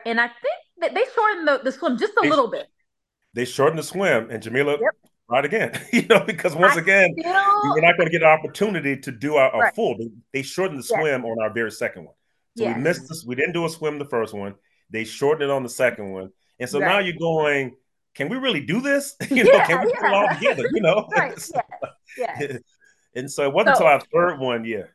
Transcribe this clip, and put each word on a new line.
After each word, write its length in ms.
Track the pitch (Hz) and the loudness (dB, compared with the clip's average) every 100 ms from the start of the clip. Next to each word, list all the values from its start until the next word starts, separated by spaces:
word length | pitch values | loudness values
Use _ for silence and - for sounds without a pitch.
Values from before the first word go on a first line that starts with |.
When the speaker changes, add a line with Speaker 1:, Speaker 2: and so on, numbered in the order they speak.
| 226 | -4
Speaker 1:
and 140 | 233 | -2
I 80 | 240 | -2
think 280 | - 554 719 _ - | -2 -6 -6 _ -6
that 140 | 330 | -4
they 120 | 302 523 - | 0 -2 2
shortened 320 | 427 381 302 | 0 2 0
the, 140 | 269 | 0
the 80 | 262 | -2
swim 260 | 262 330 240 | -4 -2 -2
just 160 | 427 - | 0 2
a 40 | |
Speaker 2:
They 60 | 294 | 2
Speaker 1:
little 200 | 302 160 | 2 0
bit. 180 | 156 - _ _ _ _ _ _ | -2 -10 _ _ _ _ _ _
Speaker 2:
they 120 | 117 120 | -6 -6
shortened 340 | - 143 160 | 2 2 2
the 40 | |
swim, 460 | 151 180 196 123 117 | -6 -2 2 2 0
and 120 | 113 | -8
Jamila 360 | 107 123 143 147 | -4 0 0 0
Speaker 1:
Yep. 140 | 269 - _ _ - | -2 -4 _ _ -2
Speaker 2:
Right 160 | 123 | 0
again, 280 | 147 214 160 - - | 0 -2 -4 -6 -2
<laughs> 80 | |
you 120 | 233 - | 0 4
know, 120 | 208 | 4
because 360 | - 180 185 156 | 4 -2 -2 4
once 220 | 185 170 | 4 4
Speaker 1:
I 40 | |
Speaker 2:
again, 340 | 175 196 180 - | 4 6 4 2
Speaker 1:
still 140 | 339 381 403 415 | 0 2 4 2
Speaker 2:
we 60 | 427 | 2
were 100 | 359 | 2
not 160 | 170 175 | 4 4
gonna 140 | 165 | 2
get 100 | 165 | 4
an 60 | 160 | 4
opportunity 680 | 156 143 - 208 180 139 135 | 4 2 -4 -2 -2 -4 -4
to 140 | 135 | -8
do 240 | 117 139 151 | -8 0 4
our, 140 | 131 | 4
our 120 | 113 | 4
Speaker 1:
Right. 120 | 117 - | 2 2
Speaker 2:
full. 220 | 120 110 | -2 -2
They, 120 | 113 110 _ | -8 -12 _
they 80 | 135 | -8
shortened 360 | 135 - - 143 | -6 -4 -4 -4
the 40 | 123 | -4
Speaker 1:
Yes. 120 | 220 | -2
Speaker 2:
swim 240 | 156 131 117 | 0 0 -2
on 160 | 113 | -4
our 100 | 110 | -4
very 200 | 113 113 | -2 -4
second 340 | - 113 90 73 | -4 -8 -8 -20
one. 80 | _ _ _ _ 117 | _ _ _ _ -6
So 80 | 117 | -4
we 60 | |
Speaker 1:
Yes. 80 | 117 | -2
Speaker 2:
missed 300 | 147 - - | -2 -2 -6
this. 160 | 160 117 | -14 -10
We 100 | 127 | -4
didn't 180 | 165 | -2
do 120 | 165 165 | -2 -4
a 40 | |
swim 280 | 165 156 147 | -4 -8 -6
the 80 | 143 | -6
first 280 | 120 107 | -4 -4
one. 220 | 107 98 98 _ _ _ | -6 -12 -14 _ _ _
They 120 | 110 | -8
shortened 400 | 110 - 139 151 | -8 -2 0 0
it 60 | 139 | 0
on 140 | 139 | -2
the 60 | 123 | -4
second 420 | - 127 113 101 | 0 0 0 -10
one. 200 | 95 95 _ _ - | -12 -14 _ _ -12
And 100 | 123 | -6
so 100 | 143 | -2
now 180 | 160 196 | 0 0
Speaker 1:
Right. 80 | 185 | 0
Speaker 2:
you're 100 | 147 | -2
going, 560 | 165 160 151 143 131 - _ _ _ | -2 0 2 0 -2 -10 _ _ _
"Can 160 | - 143 | -8 -6
we 80 | 254 | -4
really 240 | 262 170 | -2 -4
do 200 | 139 202 | -2 -4
this?" 340 | 277 277 269 - | 0 -2 -2 -10
<laughs> 120 | 202 | -2
You 120 | 254 | 4
know, 80 | 427 | 6
Speaker 1:
Yeah, 140 | 554 - | 6 4
Speaker 2:
"Can 180 | - | 0
we 80 | 427 | 0
put 120 | 494 311 | 0 0
it 80 | |
all 120 | 202 208 | 2 2
Speaker 1:
yeah. 80 | 156 | 0
Speaker 2:
together?" 260 | 233 233 127 | 0 0 -2
You 80 | 294 | 0
know? 260 | 170 202 214 | 2 2 0
<laughs> 60 | - | -2
Speaker 1:
Right, 220 | 302 - | -2 -6
Speaker 2:
So, 200 | - 262 - - - _ _ - | -8 -6 -6 -10 -14 _ _ -8
Speaker 1:
yes, 200 | 240 - | -8 -6
yes. 180 | 143 123 _ _ _ | -8 -10 _ _ _
Speaker 2:
<laughs> 280 | _ _ 120 | _ _ -10
and 140 | 139 | -8
so 140 | 151 143 | -2 -2
it 80 | |
wasn't 240 | 156 220 262 | 0 2 4
Speaker 1:
So 80 | 160 | 4
Speaker 2:
until 80 | |
our 80 | 139 - 165 175 | 4 2 0 0
third 100 | 147 | 0
one, 240 | 131 117 | -4 -4
yeah. 200 | 113 107 85 | -4 -6 -8